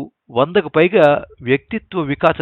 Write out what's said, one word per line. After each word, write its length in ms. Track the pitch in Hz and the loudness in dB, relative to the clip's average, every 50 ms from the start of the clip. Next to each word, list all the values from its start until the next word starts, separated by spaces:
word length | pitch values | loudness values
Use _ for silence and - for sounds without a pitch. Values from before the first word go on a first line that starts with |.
| 139 - _ _ _ - 123 | -12 -14 _ _ _ -6 -2
వందకు 320 | 117 139 156 185 214 165 147 - | -2 0 0 0 -2 -2 0 0
పైగా 300 | 156 160 - 196 196 156 147 147 - - - - - | 0 2 2 4 4 4 4 2 0 -4 -10 -20 -8
వ్యక్తిత్వ 600 | 135 120 135 139 _ - 226 220 - - - 180 | -4 -2 -2 -2 _ -6 -10 -10 -10 -8 -8 -6
వికాస 360 | 156 135 143 - - 160 160 - | -4 -4 -4 -2 -2 -2 0 -2